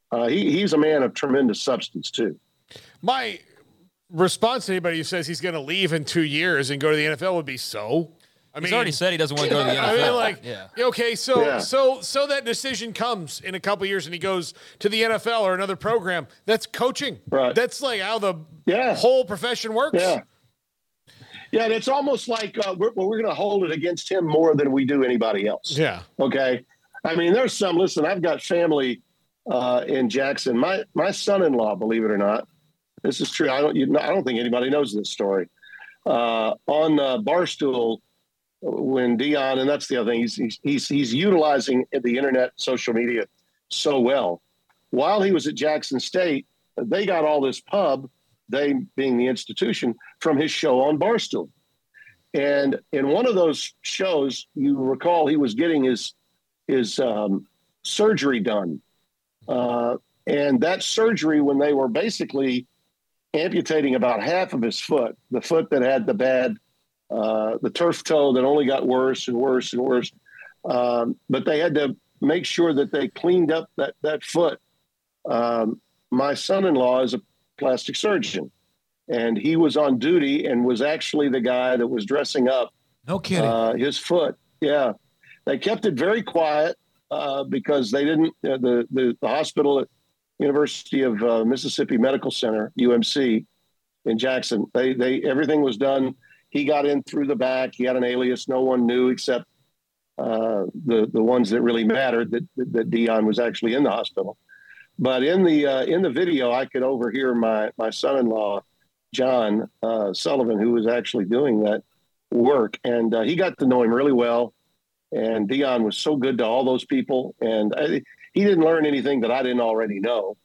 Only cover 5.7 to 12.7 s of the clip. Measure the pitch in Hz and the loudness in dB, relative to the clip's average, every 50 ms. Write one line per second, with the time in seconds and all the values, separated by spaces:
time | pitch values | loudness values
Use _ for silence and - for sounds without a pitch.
5.7 | 170 196 190 156 160 160 147 - - 175 160 147 139 151 170 185 165 139 139 127 | -2 -2 0 0 -2 -2 -4 -2 -2 0 0 0 0 -2 0 0 0 0 0 -2
6.7 | 143 139 143 156 156 151 151 156 156 127 170 190 185 170 156 139 131 117 - - | -4 0 0 2 2 2 0 -2 -2 -2 -2 -2 -2 -2 -4 -6 -10 -10 -10 -10
7.7 | - 107 104 107 135 165 165 - - _ _ _ _ _ _ _ - 147 160 180 | -10 -8 -4 -2 -2 -2 -2 -4 -10 _ _ _ _ _ _ _ -12 -8 -4 -2
8.7 | 202 240 233 180 143 - 175 185 175 156 160 139 147 147 147 - 156 143 139 - | 0 0 0 0 -2 0 0 0 0 0 -2 0 0 -2 0 0 2 2 2 0
9.7 | 131 135 - - 220 240 240 240 247 240 226 214 180 - - - 113 98 95 - | 0 0 0 2 2 2 2 2 2 2 0 -2 -4 -6 -10 -12 -12 -12 -12 -12
10.7 | - - 240 254 - - 233 233 233 - - 262 262 247 220 - 269 - - - | -4 -2 -2 0 0 0 -2 -2 -2 -4 -2 2 2 4 4 2 0 -2 -2 0
11.7 | 247 269 269 254 269 262 285 - - 277 285 285 277 277 240 233 233 - - 269 | 0 2 4 4 2 0 -4 -4 -2 -2 0 0 -2 -4 -2 -4 -6 -4 -4 -6